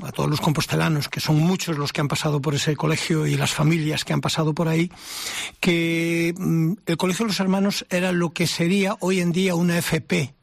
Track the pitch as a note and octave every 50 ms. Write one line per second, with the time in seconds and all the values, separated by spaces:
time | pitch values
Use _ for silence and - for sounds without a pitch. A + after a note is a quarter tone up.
0 | F#3 C3+ - - C#3+ D3 D3 C#3 - E3+ C#3+ D#3 D3+ - - D#3 D#3+ E3 D#3+ D3
1 | C3+ - - C#3 - - D#3 D3+ D#3 F3 F#3 F3+ - - E3 C#3+ D3 C#3+ - -
2 | D3+ C#3 - C#3+ - D#3+ D3 D3 C3+ D#3 D3 C#3 - D#3+ D3+ - - D3+ D#3+ D3
3 | - - E3 D#3 D3+ D3 C#3+ C#3 C#3 C3 - - D3+ D3+ E3 E3 D3+ D3+ D#3 C#3+
4 | - - E3 D3 C#3 - - - D#3+ D#3 D3+ D#3 E3+ D#3+ D#3+ E3 E3+ F3+ - -
5 | - - - - - - - - - - - - - F3+ E3+ E3+ E3 E3 E3 E3
6 | E3 E3+ E3+ E3+ E3+ E3+ F3 F3+ F#3 - E3 E3 D#3+ D#3+ D#3+ - - - E3+ D#3+
7 | - F3+ F3+ - A3+ A3+ F#3 - G3 F#3 F#3 G3 G3 G3+ G3 - - - - F3
8 | F3+ F#3 F3+ F3 F3 E3 - - F3 - - - E3+ E3+ F#3+ G3+ F#3+ F#3+ G#3+ -
9 | - F3+ F#3+ F#3 F3 F3 E3 F3+ F#3+ F#3+ F3 E3 F3 F3 E3+ E3+ E3 - - D#3+
10 | - - F#3 F3 D3 A#2+ - _